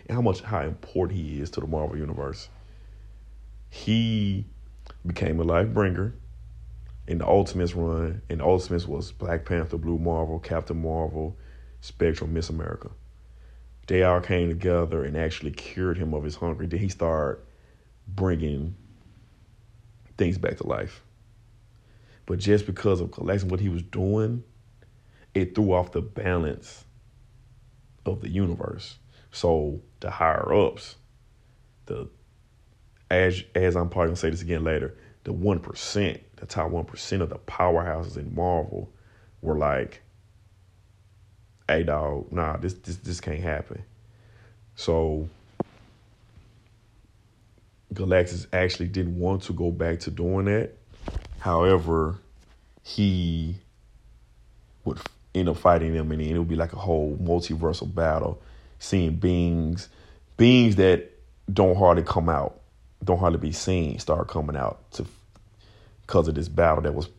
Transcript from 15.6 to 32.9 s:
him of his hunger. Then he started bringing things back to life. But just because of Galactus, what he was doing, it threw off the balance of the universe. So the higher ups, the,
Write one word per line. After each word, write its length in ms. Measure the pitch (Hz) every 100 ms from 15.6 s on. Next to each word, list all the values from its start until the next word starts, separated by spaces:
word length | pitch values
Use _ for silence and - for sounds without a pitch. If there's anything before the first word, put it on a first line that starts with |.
| - - 92 85
him 160 | 78
of 120 | 76
his 100 | 76
hunger. 320 | 76 85 78 82
Then 140 | 87
he 80 | 98
started 520 | - 85 80 71 - - - - _ _ _ -
bringing 640 | 92 92 82 76 71 80 95 - - - - - _ - - _ - - - - -
things 220 | 87 92
back 180 | - -
to 100 | -
life. 380 | - - - - _ - - - - - - _ - - - -
But 140 | 90
just 260 | 101 104 101
because 340 | 92 104 90
of 100 | 85
Galactus, 320 | - 87 101
what 160 | 92 90
he 80 | 101
was 140 | 85
doing, 600 | 85 101 95 107 110 120 - - - _ - _ _ - -
it 200 | 95 90
threw 180 | - 101
off 200 | 90 90
the 100 | 87
balance 840 | 107 - 95 90 78 - - - - - - - - - - - - - - - -
of 140 | 95
the 80 | -
universe. 720 | 90 92 82 - 90 - - - - -
So 500 | - 87 80 73 76 - -
the 100 | 92
higher 420 | - 82 78 -
ups, 440 | 98 82 - - - _ _ _ _ _ _ _ _ -
the, 220 | - - - _ _ _ _ _ _ _